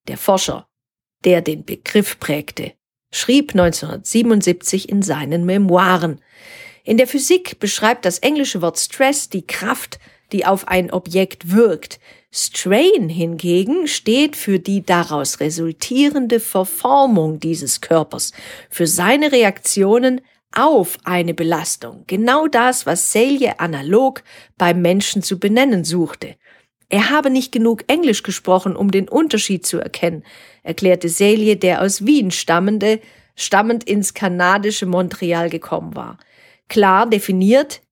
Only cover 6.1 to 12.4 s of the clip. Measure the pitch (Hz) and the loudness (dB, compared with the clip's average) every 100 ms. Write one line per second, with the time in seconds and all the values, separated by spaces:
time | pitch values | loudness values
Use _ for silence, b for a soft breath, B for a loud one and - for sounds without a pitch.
6.1 | - B B B B B B - 226 254 | -6 B B B B B B 0 2 2
7.1 | 285 - 359 - - 202 - 214 240 180 | 0 2 0 0 -8 -6 -2 0 0 -2
8.1 | - 262 302 269 190 170 - - - 269 | 0 0 0 -2 -2 -4 -4 -6 0 0
9.1 | 285 - 190 - - 196 269 - - b | 0 -4 -10 -8 -8 -6 -6 -8 -18 b
10.1 | b b 208 - 190 - 185 175 180 170 | b b -4 0 0 0 -2 -2 -6 -4
11.1 | 190 185 - 170 208 226 156 - - b | -2 -2 -6 0 4 4 2 -10 -20 b
12.1 | b b - | b b -8